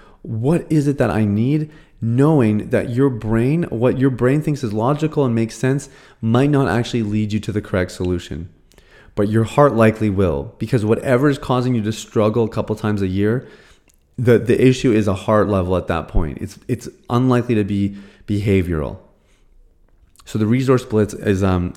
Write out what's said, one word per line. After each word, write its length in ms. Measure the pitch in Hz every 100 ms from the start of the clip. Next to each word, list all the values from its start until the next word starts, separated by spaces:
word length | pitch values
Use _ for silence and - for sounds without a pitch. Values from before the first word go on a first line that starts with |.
| - _
"What 420 | - 113 123 170 -
is 180 | 156 143
it 100 | 139
that 120 | 120
I 120 | 90
need?" 480 | 104 101 120 151 151 - _ -
Knowing 680 | 113 120 143 156 110 104 95
that 180 | 117 -
your 200 | 120 139
brain, 540 | 117 107 113 123 160 170
what 280 | 110 123 131
your 120 | 135
brain 320 | 123 123 147
thinks 220 | 151 143
is 100 | 113
logical 500 | 107 117 147 156 156
and 100 | 131
makes 220 | 113 113 -
sense, 320 | 131 139 - - - -
might 300 | 113 117 143
not 180 | 143 123
actually 360 | 110 117 120
lead 280 | 104 107 107
you 80 | 107
to 120 | 110
the 100 | 104
correct 300 | - 95 90
solution. 580 | - 90 90 - 71 90 _ _ _ _ - - -
But 140 | 104
your 160 | 110 110
heart 280 | - 147 113
likely 340 | 113 110 107
will, 460 | 95 92 71 71 -
because 260 | 113 127
whatever 460 | 107 - - 123 147
is 80 | 139
causing 380 | - 127 123 120
you 60 |
to 100 | 104
struggle 500 | 110 - 120 107 117
a 60 | 110
couple 260 | - 104 107
times 260 | 107 104
a 60 | 95
year, 400 | 95 104 127 - - - _ _ _ _ -
the, 200 | 120 113
the 220 | - -
issue 300 | 131 127 135
is 160 | 110 101
a 60 |
heart 340 | 90 - 107 98
level 300 | 101 90 90
at 100 | 87
that 220 | 85 71
point. 300 | 104 78 67
It's, 180 | - - -
it's 220 | 127 - - -
unlikely 460 | 120 127 123 120 110
to 80 |
be 320 | 101 101 98 101 - - -
behavioral. 720 | 101 101 98 87 80 65 - - _ _ _ _ _ _ _ _ _ _ _ -
So 140 | 107
the 80 | 107
resource 360 | 123 131 123
blitz 300 | - 110 101
is, 280 | - 107 95
um, 320 | 98 92 87